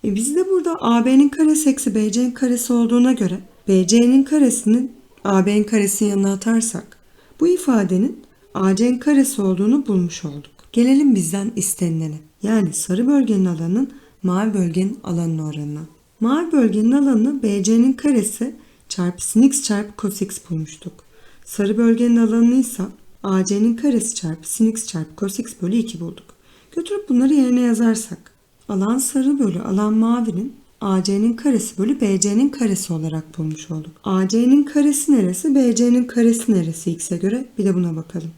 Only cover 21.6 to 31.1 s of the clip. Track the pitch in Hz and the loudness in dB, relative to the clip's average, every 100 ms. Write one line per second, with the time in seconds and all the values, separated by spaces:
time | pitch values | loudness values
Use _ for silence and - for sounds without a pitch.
21.6 | 202 214 233 233 240 233 226 226 233 254 | -2 2 2 4 2 4 2 4 4 4
22.6 | 247 - 180 - - - 196 190 190 202 | 0 -4 -10 -12 -20 -12 -4 -2 0 0
23.6 | 226 233 294 240 - - 170 160 - - | 0 0 0 0 -2 -8 -8 -10 -10 0
24.6 | 220 220 - 165 156 - 196 196 233 - | 0 0 -8 -8 -10 -8 -8 -8 -12 -8
25.6 | 175 226 226 165 165 165 - _ _ _ | -4 -2 -4 -8 -12 -14 -20 _ _ _
26.6 | _ - 339 415 415 247 269 294 254 247 | _ -10 -8 -8 0 2 4 2 2 2
27.6 | 247 226 233 220 - 170 _ _ _ _ | 2 2 2 0 -4 -14 _ _ _ _
28.6 | - 202 202 247 262 269 262 285 226 170 | -8 -4 0 0 -2 0 0 0 0 -2
29.6 | 226 190 214 220 226 233 226 180 240 - | -4 -2 0 2 2 2 -2 -4 -8 -12
30.6 | _ _ 196 190 190 | _ _ -2 0 0